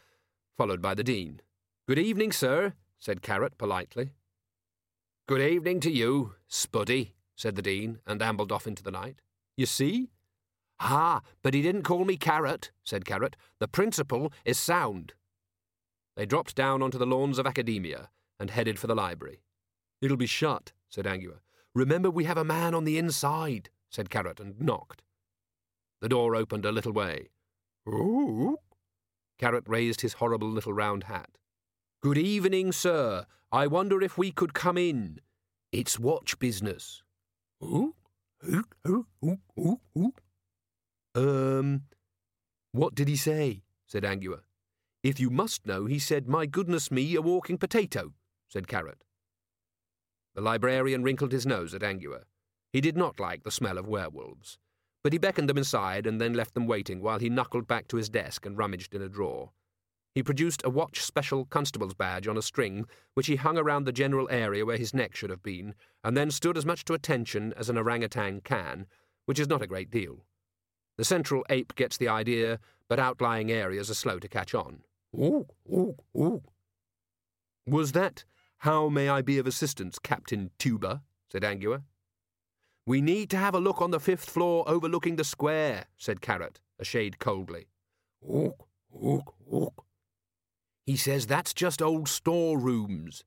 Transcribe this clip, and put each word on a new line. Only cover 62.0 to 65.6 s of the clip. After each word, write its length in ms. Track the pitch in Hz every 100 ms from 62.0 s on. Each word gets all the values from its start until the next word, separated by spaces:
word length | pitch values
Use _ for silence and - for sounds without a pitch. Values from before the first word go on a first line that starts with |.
| 95 92 104
on 100 | 107
a 40 |
string, 460 | - - 107 98 113 - _
which 140 | - 139
he 100 | 139
hung 200 | 151 165
around 280 | 147 143 135
the 60 |
general 360 | 120 139 135 131
area 360 | 123 107 104 110
where 120 | 117
his 160 | 113
neck 220 | 135 107 -
should 140 | 101
have 140 | 92
been, 320 | 98 90